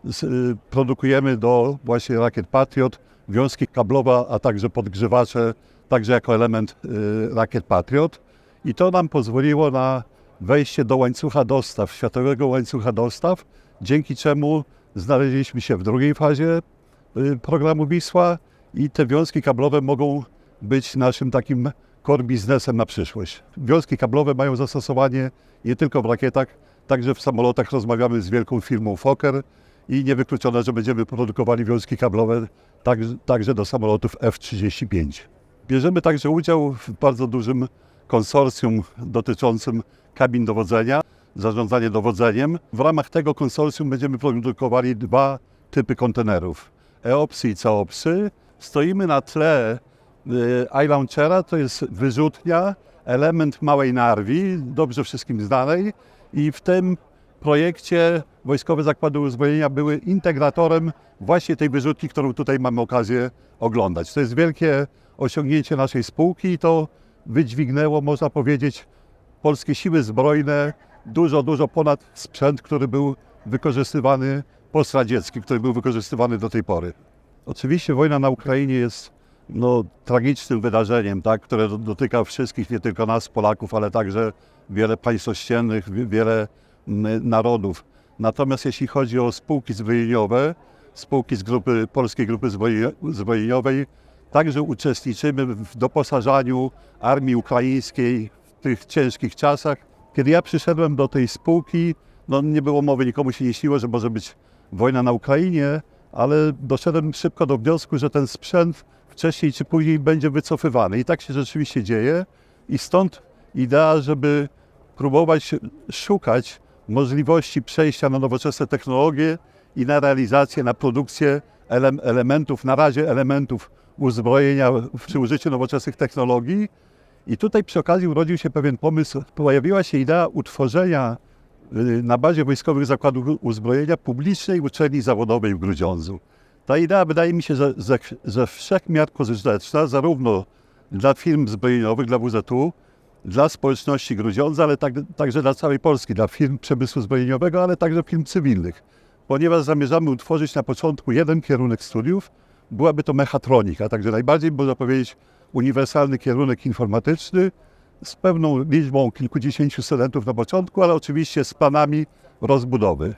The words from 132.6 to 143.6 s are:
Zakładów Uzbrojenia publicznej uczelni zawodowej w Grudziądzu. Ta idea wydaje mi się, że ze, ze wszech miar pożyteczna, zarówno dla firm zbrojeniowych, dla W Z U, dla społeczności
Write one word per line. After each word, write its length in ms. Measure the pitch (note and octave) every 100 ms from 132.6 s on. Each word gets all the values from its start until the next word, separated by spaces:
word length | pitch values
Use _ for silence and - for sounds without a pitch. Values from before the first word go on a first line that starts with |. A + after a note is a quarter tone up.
| - C#3 C3+
Zakładów 400 | C3+ C#3+ B2+ B2+ D#3
Uzbrojenia 560 | B2 G#2+ A2+ C3 D3+ E3
publicznej 640 | - B2 D#3+ G3 - F3+
uczelni 400 | C#3 - D3+ C#3+
zawodowej 540 | A#2+ G#2+ A2+ A#2 G#2+
w 40 | F#2
Grudziądzu. 640 | F#2 E2+ F2+ F2 D#2+ F#2 _ _ _ _ -
Ta 120 | D3
idea 260 | E3 G3
wydaje 280 | E3+ D#3 E3+
mi 100 | E3+
się, 120 | -
że 200 | C3+ C#3+ A#2+
ze, 220 | G#2+ B2 - A#2+
ze 220 | - G#2+ B2
wszech 420 | - - F#3+ -
miar 220 | D#3+ D3+
pożyteczna, 760 | - A#2 A2+ G#2 G#2 - D3+ D3+
zarówno 580 | C3+ D#3 C#3+ B2 G2 G2 _ _ _ _
dla 220 | G2 C3+
firm 340 | C3+ F3 D#3 B2
zbrojeniowych, 580 | G#2 B2+ B2 A2 A2+ A#2
dla 120 | A#2+
W 120 | A#2+
Z 220 | A2 -
U, 200 | B2 D#3+ - _ _ _ _
dla 240 | - G#2 D3
społeczności 680 | -